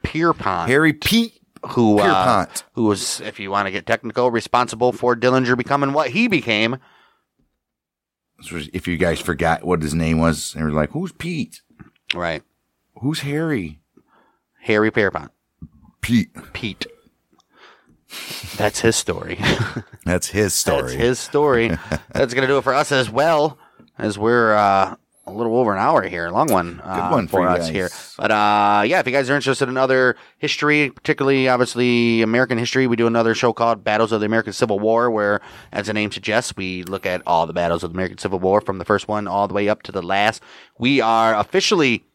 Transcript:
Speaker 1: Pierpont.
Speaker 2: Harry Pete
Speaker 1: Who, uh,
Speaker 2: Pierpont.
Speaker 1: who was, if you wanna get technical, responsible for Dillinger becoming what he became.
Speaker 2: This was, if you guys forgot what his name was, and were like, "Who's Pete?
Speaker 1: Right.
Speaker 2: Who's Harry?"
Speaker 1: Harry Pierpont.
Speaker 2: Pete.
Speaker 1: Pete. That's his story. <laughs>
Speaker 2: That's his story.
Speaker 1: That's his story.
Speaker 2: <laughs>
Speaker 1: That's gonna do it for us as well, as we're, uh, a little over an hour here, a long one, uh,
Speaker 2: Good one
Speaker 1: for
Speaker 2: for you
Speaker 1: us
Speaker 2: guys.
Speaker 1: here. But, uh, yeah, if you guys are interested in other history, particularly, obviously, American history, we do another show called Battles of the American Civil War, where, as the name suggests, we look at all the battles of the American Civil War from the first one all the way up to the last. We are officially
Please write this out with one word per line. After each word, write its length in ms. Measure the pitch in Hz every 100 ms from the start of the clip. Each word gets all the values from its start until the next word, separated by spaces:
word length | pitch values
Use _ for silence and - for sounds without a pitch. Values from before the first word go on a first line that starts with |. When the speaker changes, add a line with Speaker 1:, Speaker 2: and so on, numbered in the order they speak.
Speaker 1:
Pierpont. 640 | - 156 170 156 98 90 85
Speaker 2:
Harry 220 | 135 160
Pete 460 | 151 - 226 233 _ _ - -
Speaker 1:
Who, 300 | - 113 104
uh, 40 |
Speaker 2:
Pierpont. 600 | 101 95 92 104 87 - -
Speaker 1:
who 100 | -
was, 380 | 110 98 - -
if 180 | 107 -
you 100 | 98
wanna 220 | 101 98
get 140 | 95 85
technical, 420 | 113 113 113 123
responsible 600 | 117 - 123 123 113 123
for 240 | 104 123 117
Dillinger 420 | 123 131 123 123
becoming 360 | 110 143 139
what 160 | 143 135
he 160 | 151 240
became. 500 | 175 120 107 113 131 _ _ _ _ _ _ _ _ _ _ _ _ _ _ _ _
Speaker 2:
This 120 | -
was, 180 | 85 73
if 140 | 90 90
you 100 | 85
guys 220 | 90 78
forgot 420 | - 78 82 80
what 180 | 85 87
his 120 | 78 80
name 240 | 80 80
was, 340 | 82 76 - -
and 80 | 78
were 60 |
like, 200 | 76 76
"Who's 200 | 147 185
Pete? 480 | - 165 160 - - _ _ - _ _
Speaker 1:
Right. 300 | 87 85 80 _ _ _ _ _ -
Speaker 2:
Who's 200 | 131 156
Harry?" 580 | 139 147 165 131 80 76 _ _ _ _ _ _ _ _
Speaker 1:
Harry 300 | - 107 110
Pierpont. 400 | 113 101 80 73 _ _ _ - _ - _
Speaker 2:
Pete. 280 | - 120 87 - -
Speaker 1:
Pete. 320 | - 110 - - - _ _ _ _ _ _ - _ _ _ _ - - - 92 -
That's 220 | 107 -
his 160 | 117 -
story. 420 | - 87 85 90 - - 107
<laughs> 340 | - - - -
Speaker 2:
That's 220 | 90 -
his 240 | 101 101
story. 280 | - - 85
Speaker 1:
That's 120 | 127
his 260 | 131 120 127
story. 480 | - 147 147 120 117 82 -
Speaker 2:
<laughs> 180 | - -
Speaker 1:
That's 220 | - 135
gonna 140 | 123 131
do 100 | 139
it 60 |
for 100 | 131
us 180 | 131 151
as 180 | 139 110
well, 500 | 113 156 156 151 135 _ _ - -
as 180 | 110 101
we're, 360 | 110 120 113 107
uh, 400 | 104 98 95 - _ _ -
a 40 |
little 240 | 101 117 117
over 140 | 117
an 60 | 95
hour 220 | 123 156
here, 240 | 92 90 85
a 60 |
long 200 | 101 156
one, 300 | 95 87 85
uh, 120 | 82 92 90
Speaker 2:
Good 20 | 151
one 120 | 85
Speaker 1:
for 40 | 95
Speaker 2:
for 40 |
you 60 | 90
Speaker 1:
us 100 | 87
Speaker 2:
guys. 100 | 82
Speaker 1:
here. 200 | 92 90 - - -
But, 140 | 107
uh, 500 | 107 104 104 104 104 107
yeah, 120 | 180
if 60 | 131
you 60 |
guys 160 | 135 127
are 60 | 143
interested 340 | 131 127 131
in 80 | 131
other 380 | 131 131 127 - - _
history, 500 | 151 - 147 151 143
particularly, 580 | - - 147 135 135 131
obviously, 760 | 123 123 120 123 120 117 113
American 340 | 110 117 127 117
history, 300 | 120 131 127
we 80 | 113
do 100 | 117
another 300 | 117 113 110
show 180 | 123
called 300 | 110 117 110
Battles 280 | 107 107 113
of 100 | 110
the 40 | 104
American 280 | 113 110
Civil 260 | 98 117 101
War, 320 | 107 113 123
where, 280 | 110 104 104 - - -
as 140 | - 101
the 80 |
name 180 | 107 104
suggests, 460 | 101 98 107 - -
we 240 | 92 90 90
look 200 | 95 95
at 160 | 90 -
all 180 | 85 82
the 80 |
battles 300 | 85 85 85
of 80 | 85
the 20 | 90
American 220 | 92 95
Civil 220 | 98 92
War 200 | 92 104
from 200 | - 95
the 60 | -
first 220 | 101 -
one 200 | 107 101
all 200 | 98 101
the 60 |
way 160 | 98 104
up 140 | 107
to 80 | -
the 100 | 95
last. 400 | 87 98 107 107 - - - _
We 200 | 120 135
are 360 | 113 113 113 107
officially 720 | 101 185 190 190 135 113 _